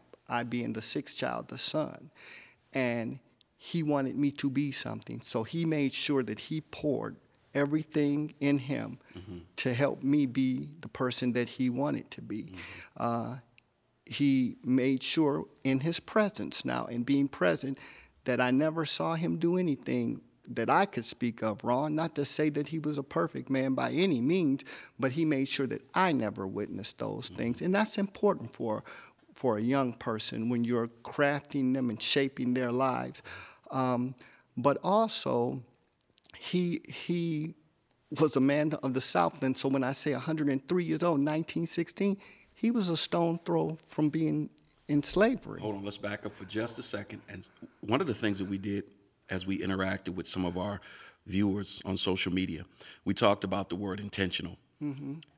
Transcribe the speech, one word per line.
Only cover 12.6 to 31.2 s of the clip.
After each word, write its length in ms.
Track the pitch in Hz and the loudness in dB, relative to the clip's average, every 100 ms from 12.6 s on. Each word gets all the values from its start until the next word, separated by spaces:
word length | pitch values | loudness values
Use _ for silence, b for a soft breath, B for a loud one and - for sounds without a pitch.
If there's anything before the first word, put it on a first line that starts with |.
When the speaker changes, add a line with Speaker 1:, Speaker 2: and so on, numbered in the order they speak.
| B B B - | B B B -4
Speaker 1:
Uh, 400 | 120 117 117 127 - _ _ _ _ _ - | -2 0 -2 -8 -14 _ _ _ _ _ -8
he 500 | - 143 135 123 - | 2 4 4 4 0
made 380 | - 131 127 131 | 2 2 4 2
sure 420 | - - 151 147 - - | 0 2 2 2 -4 -4
in 160 | 135 135 | 0 2
his 180 | 151 170 | 2 -2
presence 640 | - 220 208 - - - | 0 2 2 0 -6 -6
now, 220 | 131 123 120 | -4 -2 -2
in 160 | 120 | -4
being 240 | 120 139 139 | 2 2 2
present, 500 | - 180 156 135 135 B B B B | 2 2 2 0 -6 B B B B
that 160 | - 123 | -2 2
I 100 | 127 | 4
never 340 | 127 156 160 151 | 4 4 2 -2
saw 280 | - 165 165 | 0 0 0
him 220 | 165 165 | -2 0
do 200 | 170 180 | 2 2
anything 640 | 180 135 - 127 117 117 - _ - | 2 -2 -2 0 0 -2 -8 _ -10
that 200 | 120 113 | -2 4
I 160 | 147 196 | 4 4
could 180 | - | 0
speak 380 | 110 - 120 110 | -6 -2 -4 -2
of 220 | 113 104 | -2 -2
wrong. 300 | 117 123 151 151 | 0 2 2 0
Not 180 | 165 | -2
to 100 | - | -2
say 240 | 139 - 156 | -2 0 0
that 180 | 147 143 | 0 -2
he 100 | 160 | -4
was 180 | 151 147 | -2 -4
a 60 | |
perfect 480 | 139 165 170 - 127 | -2 -2 -2 -2 -2
man 240 | 135 131 | 0 2
by 160 | 131 117 | 0 0
any 300 | 131 190 135 | 2 2 2
means, 440 | 123 185 156 139 - B B B | 2 4 4 2 -2 B B B
but 120 | 131 | 0
he 120 | 135 | 2
made 240 | 160 139 135 | 2 2 2
sure 180 | - 131 | 0 -2
that 160 | 110 - | -2 -2
I 180 | - 185 | 2 4
never 340 | 139 110 107 95 | 4 0 -2 -4
witnessed 520 | 95 104 98 101 - | -4 -4 -6 -8 -6
those 280 | 113 104 - | -6 -6 -8
Speaker 2:
Mm-hmm. 100 | 92 | -4
Speaker 1:
things. 240 | 120 120 | -4 -2
And 120 | 165 | 0
that's 240 | 196 214 - | 2 2 0
important 560 | 196 - 208 160 117 | -4 2 2 2 -2
for, 300 | - 117 107 - B B B _ | -6 -4 -4 -6 B B B _
for 240 | - 131 107 | -2 0 2
a 40 | |
young 320 | 117 139 131 | 2 2 2
person 540 | 113 - 110 - 113 113 | -2 -4 -4 -2 -4 0
when 140 | 120 | 0
you're 240 | 117 120 117 - | 2 0 0 -6
crafting 720 | - - | -8 2